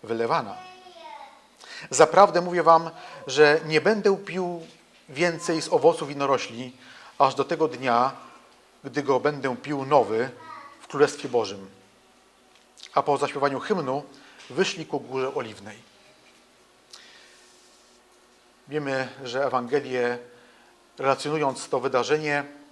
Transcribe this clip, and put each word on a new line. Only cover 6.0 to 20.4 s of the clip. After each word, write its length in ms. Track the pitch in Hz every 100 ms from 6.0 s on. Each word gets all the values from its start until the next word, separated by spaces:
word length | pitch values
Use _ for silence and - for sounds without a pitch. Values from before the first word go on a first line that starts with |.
| 143
winorośli, 680 | 143 139 131 - 113 127 127 - - - -
aż 180 | 135 135
do 100 | -
tego 220 | 165 160
dnia, 440 | 127 131 117 131 135 - - - _ _ _
gdy 200 | 139 131
go 160 | 135 131
będę 360 | 143 147 135 123
pił 280 | - 147 135
nowy 440 | 143 104 110 131 - - - - -
w 60 | -
Królestwie 420 | 143 147 - 139
Bożym. 400 | 123 107 101 98 - _ _ _ _ _ _ _ _ _ _ -
A 100 | -
po 140 | 139 139
zaśpiewaniu 420 | 139 143 139 135
hymnu 440 | - 196 135 135 143 - - - -
wyszli 360 | 123 190 - 151
ku 140 | 143
Górze 360 | 117 131 131 139
Oliwnej". 420 | 117 101 101 101 - - - _ _ _ _ _ _ _ _ - - - - - - - _ _ _ _ _ _ _ _ _ _ -
Wiemy, 400 | 147 139 131 131 -
że 220 | 131 123 139
Ewangelie, 720 | 127 120 139 127 127 120 123 - -